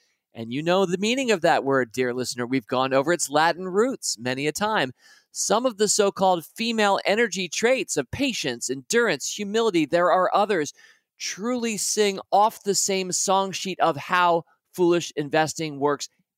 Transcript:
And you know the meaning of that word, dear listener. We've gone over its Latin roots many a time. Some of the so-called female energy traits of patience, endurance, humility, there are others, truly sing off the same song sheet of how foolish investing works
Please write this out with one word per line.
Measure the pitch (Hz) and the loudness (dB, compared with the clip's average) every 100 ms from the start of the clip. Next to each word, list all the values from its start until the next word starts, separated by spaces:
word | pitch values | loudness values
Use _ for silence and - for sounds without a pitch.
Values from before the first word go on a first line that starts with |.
| _ _ _ 110 | _ _ _ -14
And | 113 | -8
you | 131 | -4
know | 165 185 | 0 2
the | 185 180 | 2 0
meaning | 214 262 247 | 0 0 0
of | 196 | 2
that | 165 135 | 2 2
word, | 135 135 120 | 2 0 0
dear | 127 127 | -2 -2
listener. | 123 123 120 | -2 -6 -6
We've | 120 131 - | -2 -2 0
gone | 127 131 | 0 2
over | 135 139 | 2 2
its | 170 - | 0 0
Latin | 147 165 165 185 | 2 2 0 -2
roots | 190 254 226 - 107 | 0 0 -2 -8 -6
many | 123 131 147 | -6 -4 -4
a | |
time. | - 208 208 131 - _ - _ | -2 -2 0 -2 -6 _ -20 _
Some | - - 208 | -6 0 0
of | 254 196 | 0 0
the | 208 | 0
so-called | - 202 - 190 175 | 2 2 2 2 2
female | - - 226 226 202 196 | -2 -6 -2 2 2 2
energy | - 208 233 180 175 | 2 2 0 -2 -6
traits | - 226 262 170 151 | 0 0 0 -2 -4
of | 127 | -4
patience, | - 277 202 147 120 - | -4 -4 -2 -6 -6 -6
endurance, | 135 - 233 226 143 - | -8 -2 0 2 0 -4
humility, | - 202 220 226 170 147 | -8 -4 0 0 0 2
there | 170 175 | 2 4
are | 180 180 | 4 4
others, | 185 202 185 143 - - _ _ - | 2 2 0 -2 -8 -20 _ _ -12
truly | - - 226 247 233 196 | -12 -8 -4 -4 -4 -4
sing | - 214 202 190 - | -2 0 0 0 0
off | 190 214 - | 2 2 0
the | 202 | -4
same | 190 - 190 185 | -2 0 -2 -2
song | 170 - 190 196 | -2 0 0 0
sheet | 170 196 - | -4 -6 0
of | 165 139 | 0 0
how | - 180 175 170 - _ _ | 0 2 4 2 -2 _ _
foolish | - 175 175 - | 0 2 2 0
investing | - 147 156 151 - 156 139 | -6 -2 0 0 -2 -8 -2
works | 143 143 - _ _ | 0 0 -6 _ _